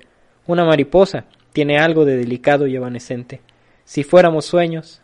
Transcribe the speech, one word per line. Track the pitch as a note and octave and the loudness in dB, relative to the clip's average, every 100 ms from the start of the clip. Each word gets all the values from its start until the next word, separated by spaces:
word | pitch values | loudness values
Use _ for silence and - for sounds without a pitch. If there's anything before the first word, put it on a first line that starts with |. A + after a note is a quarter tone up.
| _ _ _ _ - | _ _ _ _ -6
Una | F3 E3+ | -2 2
mariposa | D3+ C#3+ F3 F#3+ C#3 - _ _ | 2 2 2 2 -2 -14 _ _
tiene | - D3 D3 | -4 0 0
algo | D#3+ D#3+ C#3+ | 2 2 2
de | C3 | 0
delicado | A#2+ B2 - C#3+ C#3+ | -4 -4 0 0 0
y | B2+ | -4
evanescente. | B2 A#2+ - B2 A#2+ C3 _ _ _ _ | -8 -10 -10 -12 -12 -18 _ _ _ _
Si | _ - | _ -8
fuéramos | C#3+ F3+ F3 D#3+ - | 2 4 4 2 -2
sueños, | F3 E3+ D#3+ - - | -2 -2 -4 -12 -20